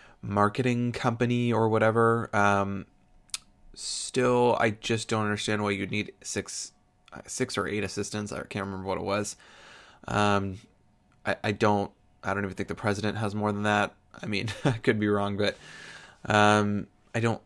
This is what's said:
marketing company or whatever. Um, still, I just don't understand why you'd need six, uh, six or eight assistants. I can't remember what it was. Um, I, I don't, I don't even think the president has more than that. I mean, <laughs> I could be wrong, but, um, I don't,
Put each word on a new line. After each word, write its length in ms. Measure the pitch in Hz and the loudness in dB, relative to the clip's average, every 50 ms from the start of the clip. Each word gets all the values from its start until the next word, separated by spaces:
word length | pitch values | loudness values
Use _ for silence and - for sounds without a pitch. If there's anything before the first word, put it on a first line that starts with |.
| - - - _ | -20 -20 -20 _
marketing 720 | - 113 101 101 101 104 107 - 123 127 120 120 120 120 | -8 -2 2 4 4 4 2 2 0 0 0 0 0 -2
company 600 | 117 - - 127 113 113 123 120 123 120 120 120 | -2 -2 -2 -2 0 0 0 2 2 2 2 2
or 160 | 117 110 113 110 | 2 2 2 4
whatever. 600 | 110 110 107 110 110 117 113 113 117 117 113 - - | 4 4 4 4 4 4 4 4 4 2 0 0 2
Um, 520 | 104 101 101 101 98 98 98 98 98 - _ _ _ _ _ _ - _ _ - - - _ _ _ - - | 4 4 4 4 2 2 -2 -4 -8 -10 _ _ _ _ _ _ -20 _ _ -12 -12 -12 _ _ _ -20 -20
still, 840 | - - - - - - - - - 127 123 123 123 123 123 120 110 - | -16 -12 -10 -8 -8 -8 -8 -4 0 0 2 4 4 4 4 4 4 4
I 120 | 113 113 | 2 0
just 380 | 104 - - - 117 113 - - | 0 -2 -4 -2 -2 -2 -2 -2
don't 160 | 113 110 107 | -2 0 0
understand 380 | 104 104 101 - - 107 104 | 0 -2 -2 -2 -2 -2 0
why 80 | 104 101 | 0 0
you'd 220 | 101 98 98 92 | -2 -2 -4 -4
need 200 | 98 104 104 - - - | -4 -4 -6 -6 -10 -16
six, 500 | - - - 101 95 - - - - - _ _ _ _ _ _ _ _ | -12 -8 -6 -6 -6 -6 -8 -12 -12 -12 _ _ _ _ _ _ _ _
uh, 80 | - - - | -20 -18 -14
six 300 | - - - 170 - - | -8 -6 -4 -4 -4 -2
or 120 | 104 95 80 | -4 -2 -2
eight 160 | 101 107 95 | -2 -4 -4
assistants. 480 | 95 - 104 101 - - 107 104 101 | -4 -4 -6 -6 -6 -6 -8 -8 -8
I 100 | - 71 - | -8 -10 -10
can't 220 | - - 104 98 | -8 -6 -6 -6
remember 220 | 98 98 95 92 95 | -6 -6 -6 -4 -4
what 100 | 92 85 | -4 -4
it 60 | 90 | -2
was. 320 | 98 98 107 104 - - - - - - - - - - - - - - - - - | -2 -2 -2 -2 -4 -8 -14 -18 -20 -20 -20 -20 -20 -20 -20 -20 -20 -20 -14 -6 -2
Um, 500 | 117 107 104 104 101 98 98 98 92 95 - - _ _ _ _ _ _ _ _ _ _ - | 0 2 2 2 2 0 0 -4 -8 -10 -16 -20 _ _ _ _ _ _ _ _ _ _ -4
I, 120 | - 95 - - | -4 -4 -2 -2
I 80 | 110 | -4
don't, 380 | 104 - 110 104 104 101 98 - - _ _ _ _ _ - | 0 2 2 4 4 2 0 -4 -8 _ _ _ _ _ -4
I 100 | - 98 | -4 -2
don't 100 | 101 101 | -2 -2
even 100 | 95 92 | -4 -4
think 140 | - 98 - | -6 -8 -8
the 60 | - | -6
president 440 | - - 107 101 104 104 107 101 107 | -4 -2 -2 -2 0 -2 -4 -2 -2
has 160 | 113 101 98 | -4 -4 -4
more 180 | 107 104 104 | -2 -2 -2
than 120 | 101 104 104 | -2 0 0
that. 300 | 107 104 104 101 - - _ _ _ - - | 2 2 2 2 0 -4 _ _ _ -18 -12
I 40 | - | -8
mean, 220 | 107 104 95 107 110 101 | -6 -4 -4 -4 -4 -4
<laughs> 80 | - - | -2 0
I 80 | 170 | 0
could 280 | 120 113 - 135 113 107 | 0 0 0 0 0 2
be 80 | 104 104 | 2 2
wrong, 280 | 104 101 101 101 101 | 2 2 0 -2 -2
but, 200 | 98 104 98 - - - - - - - - - - - - - _ - | -2 -2 -2 -2 -4 -10 -20 -20 -18 -18 -18 -18 -20 -20 -20 -20 _ -2
um, 640 | - 104 104 104 104 104 107 104 104 101 101 - - _ _ _ _ - | 2 4 6 6 8 6 6 4 2 0 -2 -4 -8 _ _ _ _ -4
I 60 | 117 | 0
don't, 220 | 110 117 107 - - | 0 0 0 -2 -4